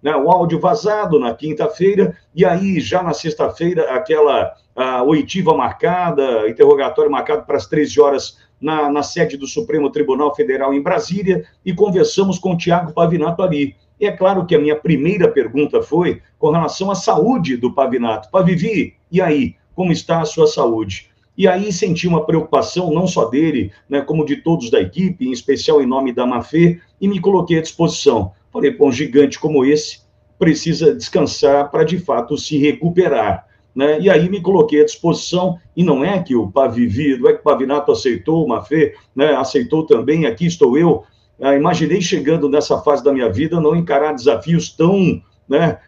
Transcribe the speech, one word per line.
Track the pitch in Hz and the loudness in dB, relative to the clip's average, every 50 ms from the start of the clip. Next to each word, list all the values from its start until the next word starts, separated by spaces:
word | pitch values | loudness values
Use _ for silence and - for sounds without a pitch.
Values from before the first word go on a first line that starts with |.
né? | - 147 151 | -4 -2 0
O | 139 139 165 | 2 2 4
áudio | 185 175 175 160 160 147 | 4 2 2 0 -2 0
vazado | - - - - - 208 214 214 202 175 156 131 | 0 0 0 0 0 -2 -2 -2 0 2 2 2
na | 123 117 117 | 2 -2 -4
quinta-feira, | - 147 156 147 - 160 151 - - 180 196 208 190 190 175 - - _ _ - | -6 -8 -8 -4 -4 -4 -4 -2 0 0 2 2 2 0 0 -2 -8 _ _ -2
e | 160 202 | 0 2
aí | 180 170 190 196 196 185 147 | 2 2 0 -2 -2 -2 -2
já | 113 - 175 180 | -2 -2 -2 -2
na | 175 165 - | -2 -4 -4
sexta-feira, | - - 156 - - 143 - - - 170 175 180 170 147 131 127 | -4 -6 -6 -4 -2 -4 -4 -4 -2 -4 -2 0 0 -2 -2 -2
aquela, | 127 - - 156 151 151 143 127 107 - - - - _ _ _ | -4 -2 0 2 4 4 4 4 2 -2 -4 -8 -14 _ _ _
a | 123 131 127 127 123 | -6 -4 -4 -2 0
oitiva | 127 147 160 147 - - - 190 - 160 151 | 0 2 2 0 0 -2 -6 -2 0 0 0
marcada, | 135 123 110 - - 156 170 180 180 180 170 147 139 135 127 117 110 107 113 | 0 -2 -4 -4 -2 -2 -2 0 0 -2 -2 0 0 0 0 0 0 -2 0
interrogatório | 117 - 143 143 143 139 135 123 - 151 151 147 | 2 4 6 6 6 4 2 0 0 0 0 0
marcado | 139 - - - 147 147 - | 0 -2 -2 -4 -4 -4 -4
para | - 143 | -4 -4
as | 135 - | -4 -4
treze | - 160 151 147 123 - 147 | -2 -2 -2 -2 2 4 4
horas | 147 143 139 127 - - - _ _ _ _ _ | 4 4 2 0 -4 -8 -14 _ _ _ _ _
na, | 135 151 160 151 147 143 | -6 -4 -2 -2 -2 -2
na | 147 147 | -2 -2
sede | 143 - - 180 165 147 143 139 | -4 -4 -4 -2 -2 -2 -4 -8
do | 139 | -12
Supremo | 131 - 147 - - 151 156 143 139 | -8 -8 -6 -4 -2 -2 -2 -2 -2
Tribunal | - 151 135 131 131 135 151 143 - | -2 -2 -2 0 0 0 0 0 0
Federal | - 117 127 131 135 135 139 139 | -2 -2 -2 -2 -2 -2 -2 -2
em | 143 | -2
Brasília, | 139 - - 151 151 - 180 208 190 190 180 - - - _ _ - | -2 -2 -2 -2 -2 -4 -6 -2 0 0 0 -2 -4 -10 _ _ -8
e | 185 180 | -6 -2
conversamos | 180 208 196 180 180 151 - - 190 202 190 175 - | 0 0 2 2 2 2 2 2 0 0 0 -2 -2
com | - 185 | -2 -4
o | 175 170 | -4 -2
Thiago | - 175 170 180 170 151 | 0 0 0 0 -2 -2
Pavinato | - 175 170 165 165 147 151 170 170 196 | -2 0 0 0 0 0 -2 -2 -2 -2
ali. | 190 165 151 143 143 139 - _ _ _ _ - | -2 -2 0 -2 -4 -4 -6 _ _ _ _ -4
E | 208 | -4
é | 202 - | -4 -2
claro | - 185 196 196 185 170 | 0 0 0 0 0 0
que | 175 165 | 0 2
a | 147 | 2
minha | 147 151 151 - | 2 2 0 0
primeira | - 170 156 127 143 180 208 185 165 - | 0 0 0 2 0 0 0 2 0 2
pergunta | - 139 113 110 120 143 147 143 - 113 | 2 0 -2 0 -2 -2 0 0 0 -2
foi | 113 - 143 170 175 143 - - - _ _ _ | -2 0 0 0 0 0 -2 -6 -10 _ _ _
com | 156 151 | 0 0
relação | 160 170 160 143 - - 190 196 | 0 0 -2 -4 -4 -4 -4 -4
à | 190 | -4
saúde | 180 - - - 151 - 240 262 208 147 131 123 | -2 0 0 2 2 2 2 0 0 -2 -4 -2
do | 117 123 120 - | -2 -2 -2 0
Pavinato. | 139 135 123 123 117 117 113 107 - - - | 0 0 0 -2 -2 -2 -2 -4 -6 -6 -2
"Pavivi, | - 190 170 185 175 143 190 226 214 151 110 - - _ _ _ | 0 2 2 2 2 0 -2 -2 -2 -2 -4 -4 -8 _ _ _
e | 170 185 | -2 0
aí, | 185 165 151 139 120 120 - _ _ _ _ | 2 2 2 0 0 -2 -6 _ _ _ _
como | 175 185 170 | -4 -2 -2
está | 165 - - - 165 165 | -2 -2 -2 -4 -2 -2
a | 156 | -2
sua | 151 - 165 156 | -2 0 2 2
saúde?" | 151 - 151 127 117 113 110 107 95 95 - - _ _ _ _ _ _ - | 2 2 0 0 0 0 -2 -4 -6 -10 -12 -16 _ _ _ _ _ _ 0
E | 190 | 2
aí | 185 180 196 208 214 | 2 2 0 -2 -4
senti | 185 - 214 185 165 - 180 175 | -4 -2 -2 -2 -2 -2 0 0
uma | 170 156 156 | 0 0 0
preocupação, | - 160 156 - - 151 135 - - - 180 180 160 | 0 0 -2 0 0 0 0 0 -2 -4 -4 -2 0
não | 151 175 185 | 0 0 0
só | 175 - - 113 | 0 0 -2 -2
dele, | 113 123 143 165 160 143 117 95 95 - _ _ - | 0 0 0 0 0 0 -2 -4 -6 -10 _ _ -6
né, | 139 143 | -4 -4
como | 139 - 156 160 151 | -2 -2 -2 -2 -2
de | 135 143 - | -2 -4 -4
todos | - 165 165 - - - | -2 -2 -2 -2 0 0
da | 135 110 | 0 0
equipe, | 95 - - - 190 - - - 127 | 0 0 -2 -2 -2 -2 -2 -4 -4
em | 127 | -6
especial | 123 - - 139 135 - - 160 151 147 | -6 -4 -2 -2 -2 0 2 2 2 4
em | 131 | 2
nome | 123 135 135 135 127 | 2 0 -2 -2 -2
da | 120 127 123 | -2 -2 -2
Mafê, | 123 127 113 - - 151 165 170 170 170 - - _ _ - | -2 -2 -4 -4 -2 2 4 4 4 2 0 -8 _ _ -4
e | 196 | -2
me | 202 202 180 | -2 -2 0
coloquei | 170 196 196 175 170 - 165 160 | 2 2 2 2 2 0 0 -2
à | |
disposição. | 160 - - - 165 160 - - - 139 120 107 95 92 - _ _ _ | -2 -4 -2 -2 -2 -2 -2 -2 -4 -2 -2 -2 -4 -6 -10 _ _ _
Falei, | - - 143 139 | -4 -2 -2 -2
"Pô, | - - 147 135 | 0 0 0 0
um | |
gigante | 117 127 151 120 120 143 143 135 - - | 0 -2 -4 0 2 4 2 2 0 -4
como | - 156 151 135 127 | -4 -2 0 2 2
esse | 139 151 151 - - - - _ _ _ _ _ _ _ | 2 2 0 -2 -6 -14 -18 _ _ _ _ _ _ _
precisa | - - 160 139 - - 165 147 139 160 143 | 0 0 2 2 0 -2 -4 -2 2 2 2
descansar | 123 - - - - 147 143 - - - 147 143 143 143 139 - | 2 0 -4 -4 -2 -2 -2 -2 -2 0 2 2 2 2 0 0
pra, | - 160 160 | -2 -2 0
de | 160 185 170 | 0 -2 -4
fato, | - - 123 117 117 - 147 | -2 -2 -2 -2 -2 -4 -6
se | 139 - - 156 139 | -6 -6 -4 -2 0
recuperar", | 143 143 - - 160 170 170 185 180 156 135 113 110 98 90 - - _ _ _ _ _ | 0 0 0 0 -2 -2 0 0 0 2 0 0 0 -2 -4 -6 -8 _ _ _ _ _
né? | - 127 139 151 151 156 | -4 0 0 0 2 2
E | 180 196 | 2 4
aí | 170 156 170 180 | 4 4 2 0
me | 202 190 | -2 -2
coloquei | 170 185 196 170 151 - 147 147 | 0 2 2 2 2 4 4 4
à | 147 | 4
disposição, | - - - - 170 143 - - - 175 180 185 185 170 - _ _ _ | 4 0 -2 -2 -2 -2 -2 -4 -4 -2 -2 -2 -2 -4 -6 _ _ _
e | 165 180 | 0 2
não | 165 139 131 143 | 2 2 0 0
é | 190 - - | -2 -2 -2
que | - - 127 | -2 -2 -2
o | 117 101 98 | -2 -2 0
Pavivi, | - 139 135 123 113 120 120 104 98 135 151 139 131 | 0 0 0 2 0 0 0 0 0 0 0 0 2
não | 120 135 151 | 4 4 2
é | |
que | 147 - | 2 2
o | - | 2
Pavinato | 151 135 120 135 127 143 143 - 151 | 0 0 2 0 -2 -2 0 0 0
aceitou, | 123 113 - 127 113 - - 151 160 165 147 | 0 0 0 -2 -2 -2 -2 -2 0 0 0
o | 120 | 0
Mafê, | 113 92 95 - 147 160 147 - - - _ _ - | -2 -4 -4 -2 0 0 0 0 -2 -6 _ _ -2
né, | 131 143 156 135 | 0 2 2 2
aceitou | 127 135 - - 135 123 117 156 156 156 | 0 0 -2 -2 -2 -2 0 -2 -2 2
também, | - 147 110 110 139 156 165 151 | 4 2 4 4 2 0 0 0
"Aqui | 120 113 - 170 | -2 -2 -2 -2
estou | 170 - - 143 120 127 | -2 2 2 2 4 4
eu". | 156 170 165 - - - _ _ _ _ _ _ - | 4 4 2 2 0 -4 _ _ _ _ _ _ -4
Ah, | 135 139 139 | 0 2 2
imaginei | 139 156 180 165 160 160 139 175 202 | 2 2 2 0 0 0 0 0 -2
chegando | - - 185 147 127 151 165 151 143 139 | -2 -2 -4 -2 0 0 0 0 0 0
nessa | 139 147 143 - 139 - | 0 0 0 0 -2 0
fase | - 147 143 123 123 | 2 0 0 2 2
da | 143 | 0
minha | 135 131 123 104 | 0 0 0 -2
vida, | 92 123 156 160 175 165 | -2 -2 -2 -2 0 0
não | 151 151 165 | 2 2 2
encarar | 170 170 - 139 139 151 156 | 0 0 0 0 0 0 -2
desafios | 147 123 117 143 117 110 - 160 170 165 - - | -2 0 0 0 0 0 0 -2 -2 -2 -2 -4
tão, | - - 160 175 202 196 180 143 98 - - _ _ _ _ - | -2 0 2 2 2 2 2 0 0 -2 -8 _ _ _ _ -2
né, | 139 160 170 156 - - _ | 0 2 2 0 -2 -4 _